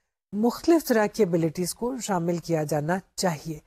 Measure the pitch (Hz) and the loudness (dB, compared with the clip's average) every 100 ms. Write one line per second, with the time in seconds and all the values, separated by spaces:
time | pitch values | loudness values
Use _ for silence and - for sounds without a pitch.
0 | _ _ _ 202 233 - - 339 - 226 | _ _ _ -2 0 0 4 4 4 2
1 | 208 - 196 170 160 156 175 - 240 262 | 2 2 2 2 0 -2 -6 -4 -6 -4
2 | 214 185 170 175 - 160 151 156 151 190 | -2 -2 0 -2 -2 -2 0 -2 -2 -4
3 | - - 185 151 160 156 | -6 -4 -2 -2 -6 -14